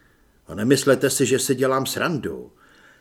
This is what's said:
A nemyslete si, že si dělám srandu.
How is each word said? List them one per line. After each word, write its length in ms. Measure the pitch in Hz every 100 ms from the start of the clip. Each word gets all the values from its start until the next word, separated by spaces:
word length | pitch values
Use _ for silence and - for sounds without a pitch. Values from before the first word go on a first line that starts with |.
| _ _ _ _ -
A 80 | 87
nemyslete 540 | 113 139 139 127 131
si, 160 | - 123
že 140 | 131
si 160 | - 123
dělám 300 | 131 131 127
srandu. 640 | - 135 147 98 65 62 _ _ _ - _